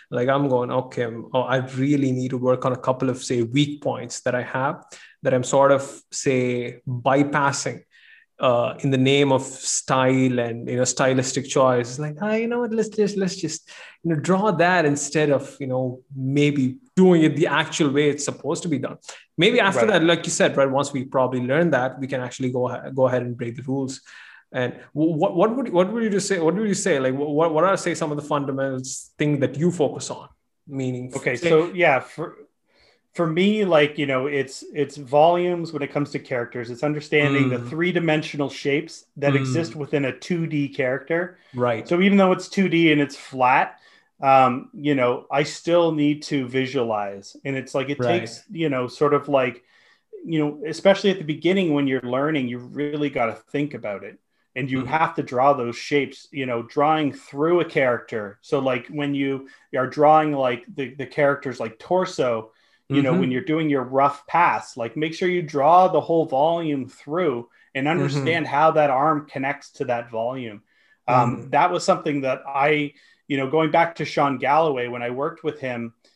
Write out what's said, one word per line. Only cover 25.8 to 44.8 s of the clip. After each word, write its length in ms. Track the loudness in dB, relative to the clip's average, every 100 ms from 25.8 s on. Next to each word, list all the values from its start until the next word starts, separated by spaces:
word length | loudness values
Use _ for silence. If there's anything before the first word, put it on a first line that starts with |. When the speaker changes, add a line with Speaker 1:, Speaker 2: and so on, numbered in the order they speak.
| 2
Speaker 1:
would 100 | 0
you 80 | -2
just 160 | -2 -2
say? 140 | 0
What 160 | 0 0
would 100 | 0
you 80 |
say? 240 | -2 0 0
Like, 160 | 0
wh-, 160 | -2 -2 0
what, 160 | 2
what 80 | 2
are, 140 | 2 2
say, 180 | -2
some 160 | -4 -4
of 60 | -4
the 60 |
fundamentals 880 | -2 -2 -2 -4 -4 -4 -8 -12 -12 -4
thing 220 | 0 0
that 180 | 0 0
you 140 | 0
focus 400 | 2 0 -2 -10
on? 180 | -12 -16 _ _ _ -12
Meaning, 460 | -6 -4 -6 -8
Speaker 2:
Okay, 220 | -6 -4 -2
Speaker 1:
say 120 | 2
Speaker 2:
so, 220 | 4 2
yeah, 280 | 2 2 2
for, 340 | -2 -10 -12 -14 -20 _ _ _ _ _ _
for 140 | -4 -2
me, 360 | 2 2 2
like, 320 | 4 4 4 2
you 100 | -2
know, 200 | 0 0
it's, 380 | -2 -4 -8 -10
it's 220 | -4 -4 -6
volumes 760 | 0 4 6 4 0 -2 -4
when 100 | -6
it 100 | -4
comes 180 | -4 -4
to 80 | -6
characters. 500 | -6 -6 -6 -8 -10
It's 140 | -4
understanding 640 | -2 -2 0 2 4 2 0
the 100 | -2
Speaker 1:
Mm. 100 | -6
Speaker 2:
three-dimensional 800 | -4 -2 0 2 0 -2 -4 -6
shapes 560 | -4 -2 -2 -4 -12 -20 -4
that 160 | 0
Speaker 1:
Mm. 20 | 2
Speaker 2:
exist 400 | 2 -2 -4 -6
within 280 | -4 -2 -2
a 120 | -4
two 300 | -4 -4 -2
D 200 | -2 -2
character. 720 | -2 -2 -2 -2 -4 -4 -10 _
Speaker 1:
Right. 320 | -2 -2 -2 0
Speaker 2:
So 140 | 2
even 180 | 4 6
though 140 | 4
it's 160 | 2 -2
two 200 | 0 2
D 220 | 4 4
and 100 | 4
it's 140 | 2 -4
flat, 640 | -12 0 4 4 2 -6 _ _ _ _
um, 480 | 4 6 6 2 -6
you 220 | -6